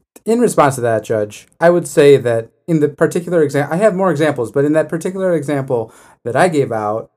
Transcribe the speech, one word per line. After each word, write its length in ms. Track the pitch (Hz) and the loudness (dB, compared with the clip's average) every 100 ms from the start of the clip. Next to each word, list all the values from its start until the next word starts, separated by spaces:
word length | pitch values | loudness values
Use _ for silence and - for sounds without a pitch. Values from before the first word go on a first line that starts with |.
| _ - | _ -12
In 160 | - 233 | -4 0
response 360 | 220 165 143 131 | 0 2 0 0
to 60 | |
that, 220 | 117 110 | -2 -2
Judge, 440 | - 110 104 - - _ | -2 -4 -4 -8 -20 _
I 120 | 170 | 2
would 160 | 175 143 | 2 0
say 300 | - 147 139 | 4 6 6
that 340 | 117 117 113 _ - | 4 -2 -4 _ -2
in 140 | 160 | 0
the 80 | 147 | 0
particular 520 | 143 160 180 170 170 | 0 -2 -2 -2 0
exam-, 300 | 151 139 139 | 0 0 -2
I 60 | 160 | 0
have 180 | 214 185 | 0 2
more 160 | 190 | -2
examples, 400 | 143 156 139 110 | 0 0 -2 -4
but 120 | 139 143 | -2 0
in 80 | |
that 160 | 156 156 | 0 -2
particular 440 | 165 185 190 185 | -4 -6 -4 -2
example 580 | 165 139 143 135 120 110 - - _ | -2 -2 -6 -4 -4 -6 -12 -20 _
that 120 | 123 120 | -6 0
I 120 | 180 | 0
gave 220 | 156 123 | 0 -2
out, 380 | 110 104 110 - | -4 -4 -6 -8